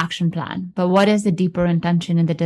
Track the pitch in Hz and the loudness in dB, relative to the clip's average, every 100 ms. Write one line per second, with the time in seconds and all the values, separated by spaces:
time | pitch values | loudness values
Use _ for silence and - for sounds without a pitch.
0 | 165 - 170 165 - - 180 - 180 185 | -4 -2 -2 -2 -6 -8 -8 -2 2 4
1 | 202 214 208 165 180 175 175 170 175 175 | 4 2 0 0 0 0 0 0 2 0
2 | 170 170 165 160 | 0 0 2 0